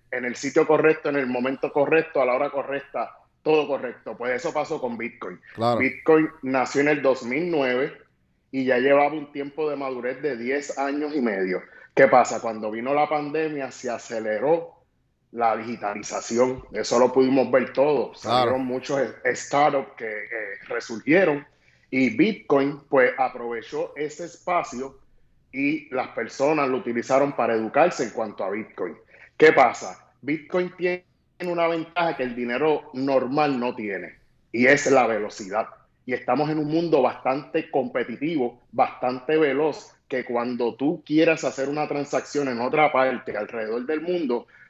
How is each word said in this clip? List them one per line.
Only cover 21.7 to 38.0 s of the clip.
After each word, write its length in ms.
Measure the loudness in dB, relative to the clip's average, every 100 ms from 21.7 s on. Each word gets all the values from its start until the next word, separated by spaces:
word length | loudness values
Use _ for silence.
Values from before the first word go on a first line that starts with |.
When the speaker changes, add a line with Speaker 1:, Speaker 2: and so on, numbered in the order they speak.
| _ _
Speaker 1:
y 260 | 0 2 4
Bitcoin, 600 | 2 0 2 2 2 -2 0
pues, 220 | 4 4 2
aprovechó 760 | -2 -4 -8 -8 -8 -8 -8 -6
ese 300 | -8 -8 -16
espacio 720 | -10 -2 -2 -2 -8 -10 -12 _ _ _ _ _
y 420 | -4 -2 -2 -4
las 140 | -6 -6
personas 580 | -6 -8 -2 0 2 0
lo 80 | -2
utilizaron 580 | -2 -4 2 2 2 0
para 180 | 0
educarse 520 | 0 0 2 2 2 -6
en 40 |
cuanto 340 | -6 -6 -6
a 60 | -6
Bitcoin. 460 | -6 -8 -10 -10 -10 _ -20 -12 6
¿Qué 160 | 6
pasa? 560 | 8 4 2 -10 -14 _ _
Bitcoin 520 | -6 -6 -4 -4 -4 -4
tiene 300 | -4 -4 _ _ _ -10 -4
una 220 | 0 0
ventaja 500 | 0 -4 -2 -2 -2
que 60 |
el 120 | -4 -4
dinero 540 | -4 0 2 0 -2
normal 640 | -6 0 2 2 0 2 0
no 160 | -2 -4
tiene 420 | -6 -8 -10 -18 _ _ _
y 140 | 2 4
es 240 | 6 4
la 160 | 4 4
velocidad. 600 | 0 -4 -10 -6 -4 -6 -8 _ _ -8
Y 80 |
estamos 360 | -6 -2 0 0
en 80 | -2
un 80 | 0
mundo 380 | 0 2 4
bastante 680 | 2 0 -2 -4 -2 -4 -2
competitivo, 920 | -2 -2 -4